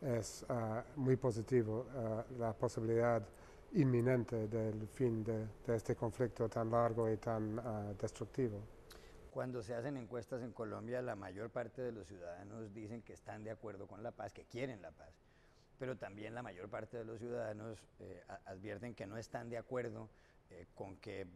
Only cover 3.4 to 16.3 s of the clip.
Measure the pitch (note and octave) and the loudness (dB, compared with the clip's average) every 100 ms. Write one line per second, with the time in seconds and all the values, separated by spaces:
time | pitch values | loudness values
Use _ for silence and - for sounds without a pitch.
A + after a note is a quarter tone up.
3.4 | - - - A3+ C3+ A#2+ B2 B2+ A2+ A#2 | -18 -18 0 6 8 8 8 6 4 0
4.4 | G#2+ A2+ A2 G#2+ G#2+ - B2+ A2+ G#2+ A2 | 2 2 2 0 -2 2 4 4 2 0
5.4 | A2 - - A2+ - A#2+ A#2 - A#2+ - | -2 -4 2 2 4 2 2 2 0 2
6.4 | A2+ A#2+ A2+ A#2 A#2 A2+ A2 G#2+ A#2 A2 | 2 2 4 6 6 6 4 4 2 0
7.4 | G#2+ A2 B2 G#2+ G#2 G2 A2+ - G#2+ - | 0 0 -2 -2 -2 -2 -4 -4 -4 0
8.4 | B2 G2+ G#2+ - - - - - - C3+ | 0 0 -10 -14 -18 -16 -16 -16 -10 -4
9.4 | B2+ B2 G#2 A#2 C3 C#3 A2+ A#2+ - B2+ | -4 -4 -4 -2 -2 -4 -4 -6 -4 -4
10.4 | A#2+ G2+ A2 G#2 A2+ B2 B2 G#2 F#2+ F#2 | -4 -4 -4 -4 -4 -2 -2 -4 -6 -6
11.4 | A#2 B2+ A2+ - B2 A2 F#2+ G2 E2+ F2 | -6 -4 -6 -4 -4 -4 -10 -10 -10 -10
12.4 | G2+ A2+ G#2+ G#2 G#2 A#2 - F2 - G#2+ | -10 -10 -10 -8 -8 -10 -12 -14 -12 -8
13.4 | G#2+ A2 G#2+ G2 G2 G2+ A#2 - G#2 - | -8 -8 -8 -8 -10 -8 -8 -6 -8 -10
14.4 | - A#2 C3+ G#2+ E2 - - - - - | -10 -6 -4 -6 -12 -16 -20 -20 -20 -20
15.4 | - - - - B2+ C3 G2 G2+ G#2+ | -20 -20 -18 -8 -6 -4 -6 -8 -8